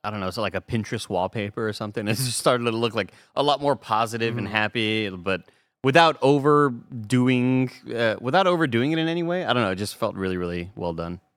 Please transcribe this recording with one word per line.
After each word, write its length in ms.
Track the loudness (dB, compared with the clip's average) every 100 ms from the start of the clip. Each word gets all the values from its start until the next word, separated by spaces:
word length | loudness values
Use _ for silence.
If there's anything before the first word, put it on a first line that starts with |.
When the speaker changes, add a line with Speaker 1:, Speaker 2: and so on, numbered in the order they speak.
Speaker 1:
I 60 | -6
don't 80 | -4
know, 80 | -6
it's 100 | -2
like 200 | -4 -4
a 40 |
Pinterest 480 | -4 -4 -4 -8 -4
wallpaper 600 | -2 -2 -4 -6 -4 -6
or 40 |
something. 360 | -4 -8 -4 -4
<laughs> 0 |
It 60 | -2
just 220 | -2 0
started 260 | 2 2
to 80 | 0
look, 200 | 0 -2 -2
like, 160 | -6 -10 _ 0
a 60 |
lot 160 | 0 2
more 160 | 0 -2
positive 600 | 0 0 0 -2 -2 -2
and 120 | -2
Speaker 2:
Mm-hmm. 80 | 0
Speaker 1:
happy, 540 | 0 0 0 0 -2
but 320 | -4 -4 -4 -6 _ _ _
without 320 | 4 6 6 4
overdoing, 1500 | 4 4 4 4 4 -2 -12 -14 0 2 4 2 2 2 0 -6 -10
uh, 220 | -2 0 0
without 260 | 0 2 4
overdoing 460 | 2 2 2 0
it 60 | 0
in 100 | -2
any 140 | -2
way. 220 | -2 -4
I 80 | 0
don't 100 | 2
know. 80 | 2
It 60 | 0
just 200 | -6 -4
felt 180 | -4 -2
really, 200 | -4 -2
really 340 | -4 -6 -8
well 180 | -6 -6
done. 260 | -6 -8 -10 _